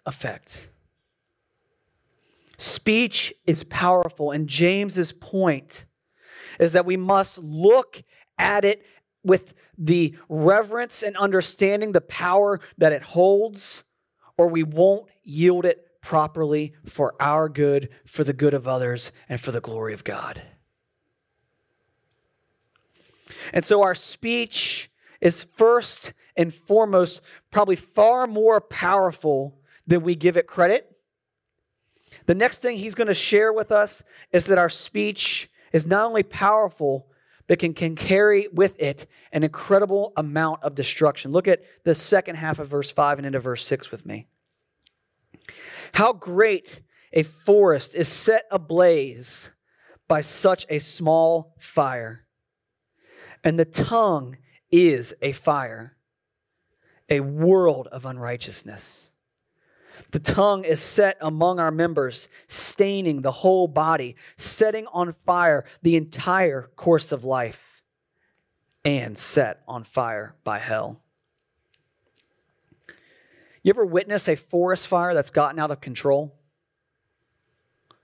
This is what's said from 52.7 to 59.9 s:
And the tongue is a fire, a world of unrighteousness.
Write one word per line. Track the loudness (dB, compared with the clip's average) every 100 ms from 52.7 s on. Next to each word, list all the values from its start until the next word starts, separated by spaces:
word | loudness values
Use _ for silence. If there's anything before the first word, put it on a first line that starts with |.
| _ _ _ _ _ -20 -6
And | -4 0
the | -2
tongue | -2 -2 0 2 0 -6 -18 _ _ 0
is | 4 4 2 -6 -8
a | -8
fire, | -4 -2 -2 -4 -12 -20 _ _ _ _ _ _ _ _ _ _ _ -4
a | -2
world | -2 0 4 4 4 0 -6
of | -14 -12
unrighteousness. | -10 -10 -10 -10 -14 -14 -18 -18 -20 -20 _ _ _ _ _ _ _ _